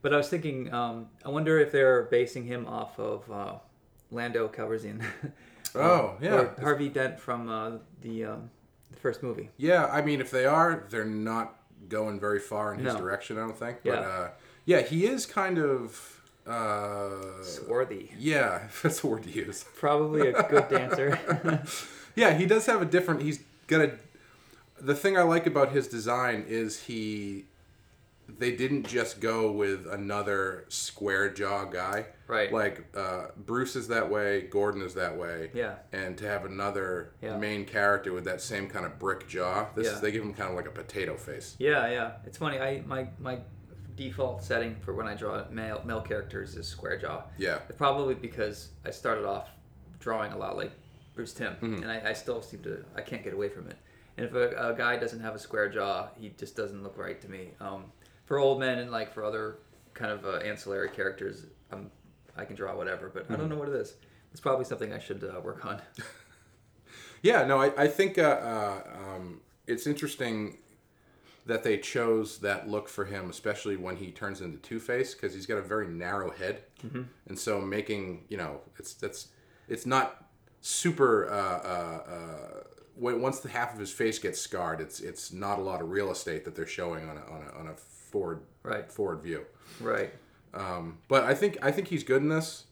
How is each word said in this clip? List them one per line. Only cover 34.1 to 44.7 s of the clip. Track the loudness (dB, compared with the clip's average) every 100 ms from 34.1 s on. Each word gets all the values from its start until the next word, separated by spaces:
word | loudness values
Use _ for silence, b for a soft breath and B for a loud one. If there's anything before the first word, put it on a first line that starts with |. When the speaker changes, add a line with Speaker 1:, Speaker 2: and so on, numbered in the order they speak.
| 2 2 2
Speaker 2:
Gordon | 2 2 2 0
is | -6 -2
that | -2 -2
way. | -6 -6 -6
Speaker 1:
Yeah. | -4 -4 -6 -8
Speaker 2:
And | -6 -6 -6
to | -4
have | -4
another | -4 -2 -2 0 -2 -4 -6 -10
Speaker 1:
Yeah. | -6 -4
Speaker 2:
main | -2 -2 -2
character | 4 4 4 2
with | -2 -2
that | -4
same | -4 -4 -4
kind | -6 -6
of | -4
brick | -2 -2 -4
jaw, | -2 0 0 -2 0
this | -2
Speaker 1:
Yeah. |
Speaker 2:
is, | 0
they | 0
give | 0
him | -4
kind | -4 -4
of | -4
like | -6
a |
potato | -10 -8 -4 -4 -4
face. | -8 -10 -12 0
Speaker 1:
Yeah, | 4 4 4
yeah. | 0 -2 -6 -14
It's | -4
funny, | -4 0
I, | -2 -4 -4
my, | -6 -6 -8
my | -6 -6 -10 -18 -18 -16 -14 -10
default | -10 -2 -2 -2
setting | -2 0 0